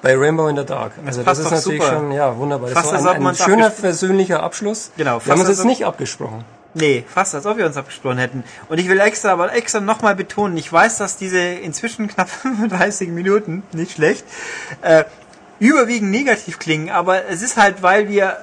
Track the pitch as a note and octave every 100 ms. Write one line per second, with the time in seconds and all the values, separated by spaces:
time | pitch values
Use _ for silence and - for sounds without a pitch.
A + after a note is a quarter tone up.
0 | C3+ C3 C#3+ D#3+ D#3 C#3+ C#3 C3+ A2+ -
1 | D3 B2 B2 F3 D#3 D#3+ F#3 D3+ D#3 D3+
2 | D3 C#3 C#3 A#2 C#3 C#3 B2 C#3+ D#3 -
3 | F3+ F3+ F#3 E3+ F#3 G#3+ A3 G#3+ G3 D#3+
4 | F#3 G3 F#3 E3+ - - G#3 A3+ - -
5 | D3 A#2 C#3+ D3 F#3 G3 G#3 C4 G3 -
6 | C3 - B2 A2 A2+ - _ D#3+ D#3 B2+
7 | A#2+ - G3 D3 G3 A3 E3+ C#3 C3+ -
8 | C3+ B2+ B2+ C3 A#2+ - - D#3+ F3+ F#3+
9 | G#3 G#3+ G#3+ F3 F3 A#3+ A#3 A3 G3+ A3
10 | A3 F#3+ F#3+ - G#3 E3 - E3 G#3+ A3+
11 | G3 - F#3+ F#3 F3 F3+ F#3 D3+ A#3 A3+
12 | G#3+ - - - C4 A3 A3 F3+ F#3+ G3+
13 | F3+ E3+ F#3 G#3 G#3 E3 - E3 E3 -
14 | D3+ - - - - - - C#3+ F3+ D#3+
15 | D3+ - - - - - G#3+ D4+ A#3 A#3+
16 | G3+ G#3 C#4 G#3+ - - D#3+ D#3 D#3+ G3
17 | F3 F#3 F#3 F3 A3+ - G3+ G3 F#3 G3+
18 | G#3 G3+ F#3+ -